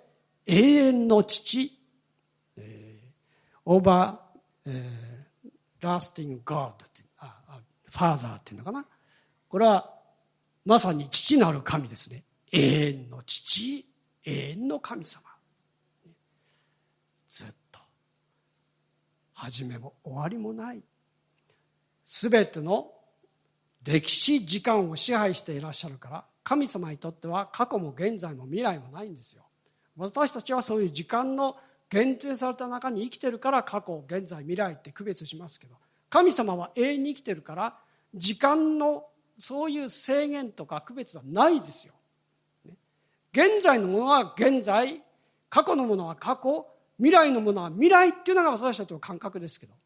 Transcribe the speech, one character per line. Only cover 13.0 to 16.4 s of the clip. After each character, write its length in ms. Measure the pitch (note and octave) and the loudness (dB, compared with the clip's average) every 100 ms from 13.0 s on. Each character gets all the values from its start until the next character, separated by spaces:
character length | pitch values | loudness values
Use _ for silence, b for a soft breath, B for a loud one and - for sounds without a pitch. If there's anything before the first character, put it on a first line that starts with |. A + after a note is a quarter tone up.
| B2 | -14
の 140 | B2 | -14
父、 640 | - - - G3 A#3+ C#4+ - _ _ _ D#3+ | -10 -8 -4 -4 -4 -10 -14 _ _ _ -10
永 240 | C#3 C3+ | -8 -8
遠 160 | F3 C4 | -8 -8
の 120 | D4 | -8
神 260 | - A#3+ D#3 | -10 -12 -14
様。 180 | - _ _ _ _ _ _ _ _ E3 _ _ _ | -18 _ _ _ _ _ _ _ _ _ _ _ _